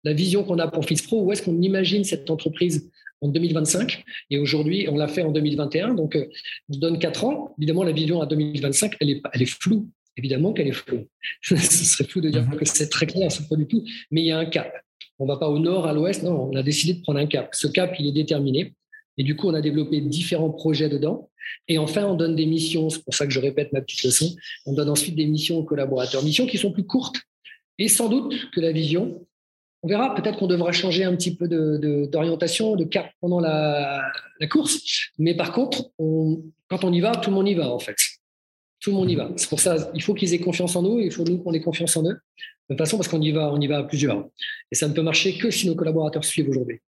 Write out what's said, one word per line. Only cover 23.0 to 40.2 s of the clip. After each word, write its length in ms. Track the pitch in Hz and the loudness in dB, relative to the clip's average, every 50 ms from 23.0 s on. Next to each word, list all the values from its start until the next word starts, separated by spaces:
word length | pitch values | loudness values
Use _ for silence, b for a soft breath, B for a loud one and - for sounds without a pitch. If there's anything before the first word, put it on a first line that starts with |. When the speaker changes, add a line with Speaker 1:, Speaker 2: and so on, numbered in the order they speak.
| - | -6
Speaker 1:
pour 120 | - - | -6 -2
ça 100 | - 147 | -2 0
que 80 | 139 127 | 0 0
je 60 | 131 | 0
répète 320 | 127 139 131 147 147 - 143 | 0 2 0 0 -2 0 -2
ma 80 | 135 | -4
petite 220 | 135 - - - - | -4 -4 -6 0 2
leçon. 300 | 127 123 - 156 170 175 B B B B B B | 2 2 4 2 0 -2 B B B B B B
On 60 | 139 | -2
donne 180 | 139 147 147 147 | -2 0 0 0
ensuite 260 | 147 147 - 175 165 | 0 0 -2 -2 -2
des 100 | 156 156 | 0 2
missions 320 | 151 151 151 - - 170 | 2 2 0 0 0 0
aux 60 | 165 156 | -2 0
collaborateurs. 580 | - 156 143 135 139 135 127 123 120 - 131 139 | -2 -2 -2 0 0 0 -2 0 0 -2 0 0
Missions 240 | 156 147 - 254 | 2 2 2 2
qui 100 | 247 - | 0 0
sont 140 | 196 - 202 | 0 -2 0
plus 140 | - 208 185 | 0 -2 -2
courtes. 320 | - - 262 254 - - - - _ _ _ B B B B B _ _ - | 0 0 0 0 -2 -8 -10 -12 _ _ _ B B B B B _ _ -2
Et 100 | 196 214 | 0 2
sans 180 | - - 233 | 2 2 2
doute 260 | 214 220 277 - 285 - - - - - | 2 0 0 0 -2 -6 -6 -8 -4 -2
que 80 | 180 | 0
la 100 | 165 165 | 0 2
vision, 540 | 156 160 160 147 156 180 214 - - 175 - _ _ _ _ _ _ _ _ _ _ _ | 0 0 0 0 0 0 0 -2 -6 -10 -16 _ _ _ _ _ _ _ _ _ _ _
on 60 | - | -2
verra, 260 | 165 202 208 254 269 - | -2 0 2 0 0 0
peut-être 240 | 196 - 220 214 | -2 -2 -2 -2
qu'on 100 | - 196 | 0 0
devra 260 | 180 180 175 170 175 170 | 2 2 2 2 0 0
changer 320 | - - 185 165 180 190 | 0 0 2 2 2 2
un 100 | 185 180 | 2 0
petit 200 | 175 175 175 170 | 0 0 -4 -2
peu 120 | - 175 | -2 -2
de, 300 | 170 170 160 156 151 151 | 0 0 2 2 2 0
de, 280 | 147 147 151 147 143 147 | 0 0 0 0 0 0
d'orientation, 680 | 143 147 160 160 170 165 156 175 165 - - 220 220 214 | 0 0 0 0 0 0 0 -2 -2 0 0 0 0 2
de 80 | 185 165 | 0 0
cap 260 | 160 - 196 - - _ _ | 0 -2 -2 -4 -4 _ _
pendant 180 | - 175 175 175 | -2 0 2 2
la, 640 | 165 160 156 156 151 151 147 147 143 139 139 139 135 135 - - - - _ _ | 2 2 2 2 2 2 0 0 -2 -2 -4 -4 -4 -6 -6 -10 -14 -16 _ _
la 80 | 156 | -6
course. 640 | 156 - 311 - - - 311 - - - - - - _ | 0 0 0 2 2 -2 -2 -2 -4 -4 -4 -4 -6 _
Mais 160 | - 156 165 170 | 0 2 2 2
par 180 | 175 160 170 - | 0 -2 -2 0
contre, 380 | 233 269 262 - - 247 - _ | 0 0 0 -2 -6 -6 -10 _
on, 440 | - 160 160 160 160 160 156 160 160 160 160 _ _ _ _ | -4 -2 0 2 2 2 2 0 -2 -4 -16 _ _ _ _
quand 140 | 185 180 190 | -4 -2 0
on 80 | 180 | 2
y 80 | 175 175 | 2 4
va, 120 | 175 220 233 | 2 2 0
tout 140 | - - 208 | 0 0 0
le 60 | 196 | 2
monde 100 | 190 190 | 2 2
y 60 | 202 196 | 2 2
va, 160 | 170 147 127 | 0 0 -2
en 100 | 123 117 | -2 -4
fait. 160 | - - 104 - - - - _ _ _ _ _ _ _ _ _ _ _ _ _ | -6 -6 -2 -2 -2 -2 -4 _ _ _ _ _ _ _ _ _ _ _ _ _
Tout 100 | - 202 | -2 0
le 60 | 196 | 0
monde 120 | 190 185 185 | 2 2 2
y 60 | 175 | 2
va. 160 | 143 120 - 180 | 0 -2 -4 -4
C'est 120 | 175 - - | -4 -4 -2
pour 100 | 156 151 | 0 2
ça, 320 | - 185 165 160 151 - - | 2 2 2 0 -2 -4 -8
il 80 | 156 | -4
faut 120 | - - 202 | -2 -2 0
qu'ils 200 | - | 0